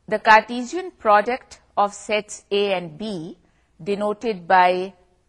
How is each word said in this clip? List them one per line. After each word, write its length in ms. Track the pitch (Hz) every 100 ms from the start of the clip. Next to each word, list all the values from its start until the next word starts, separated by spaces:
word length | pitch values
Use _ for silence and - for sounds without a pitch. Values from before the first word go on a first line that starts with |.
| -
The 120 | 208
Cartesian 720 | 220 220 214 247 247 339 370
product 680 | - 220 208 208 247 - - _ -
of 160 | 202
sets 500 | - - 214 208 - -
A 220 | 202 202
and 240 | 185 175 151
B, 400 | 214 185 165 - _ _ _ _
denoted 640 | 170 202 208 - 240 196 170
by 460 | 185 180 185 190 - _ _